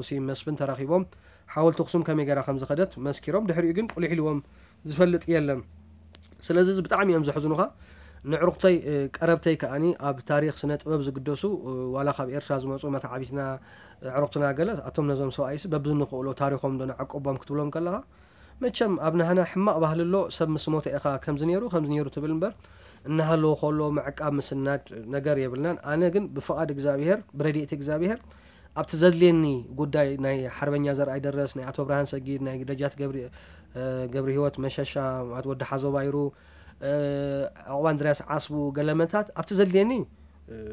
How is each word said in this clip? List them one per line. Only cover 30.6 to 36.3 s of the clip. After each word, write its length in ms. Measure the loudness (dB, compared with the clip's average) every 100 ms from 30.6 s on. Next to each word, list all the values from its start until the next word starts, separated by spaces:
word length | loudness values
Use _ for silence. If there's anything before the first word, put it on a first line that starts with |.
| 0 0 2
ዘርኣይ 260 | 2 0 -2
ደረስ፣ 300 | -2 -2 -4
ናይ 120 | -6 -8
ኣቶ 120 | -4
ብርሃን 260 | 0 0 0
ሰጊድ፣ 340 | -4 -6 -4
ናይ 160 | -4 -6
ደጃት 320 | -6 -4 -4 -4
ገብሪ፣ 220 | -6 -6 -10 -14 -20 -20 -14
እ፣ 100 | -8 -4 -4 -4
ገብሪ 220 | -2 0
ህይወት 240 | 2 0 0
መሸሻ፣ 360 | -4 -2 -4 -2 -2 -4 -6
ኣቶ 140 | -6 -6
ወዲ 140 | -6
ሓዞ 200 | -4 -2 0
ባይሩ፣ 240 | 0 0 0 -2